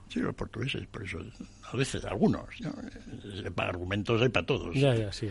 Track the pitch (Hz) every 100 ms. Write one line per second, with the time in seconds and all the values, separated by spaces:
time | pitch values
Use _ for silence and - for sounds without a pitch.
0 | - 240 - - 95 110 131 - - -
1 | 92 85 101 - - - - 117 135 -
2 | - 98 190 104 - - - - - -
3 | - - 104 95 101 92 107 90 90 104
4 | 101 113 127 92 87 123 85 135 139 117
5 | 104 - 107